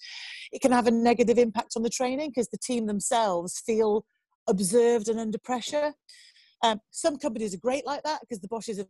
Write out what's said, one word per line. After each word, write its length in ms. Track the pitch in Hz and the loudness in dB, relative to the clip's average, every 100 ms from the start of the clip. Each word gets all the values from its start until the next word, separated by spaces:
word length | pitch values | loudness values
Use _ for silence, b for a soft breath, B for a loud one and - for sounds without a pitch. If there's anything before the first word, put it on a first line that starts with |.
| B B B B B | B B B B B
it 100 | - | 0
can 100 | 269 | 2
have 140 | 247 233 | 4 4
a 60 | |
negative 480 | 233 233 233 226 233 | 4 4 4 4 4
impact 340 | 240 214 - 226 | 4 2 -4 -2
on 60 | |
the 80 | 226 | -4
training, 420 | - 254 262 311 | -2 -2 -2 -4
'cause 180 | 254 226 | -2 -4
the 80 | 202 | -4
team 280 | - 247 214 | -4 -2 -2
themselves 760 | 208 - 233 220 175 180 - - | -2 0 2 2 0 -4 -6 -2
feel 400 | 220 220 214 - _ _ _ - | 2 2 2 -2 _ _ _ -2
observed 600 | 196 190 233 233 240 208 | 0 2 4 4 4 0
and 120 | 226 | -4
under 200 | 226 214 | -4 -6
pressure. 560 | - 247 - 294 294 294 _ B B B B B | -4 -6 -4 -2 -2 -4 _ B B B B B
Um, 200 | 233 214 - | 0 0 -6
some 260 | - 330 294 | -4 -2 -2
companies 380 | 294 226 214 185 | -4 -4 -6 -6
are 20 | |
great 260 | 226 277 262 | -4 -4 -4
like 180 | 285 | -6
that, 180 | 302 311 233 | -4 -6 -6
'cause 120 | 220 | -12
the 60 | 196 | -8
bosses 300 | 226 208 202 | -8 -6 -8
are 80 | 190 | -6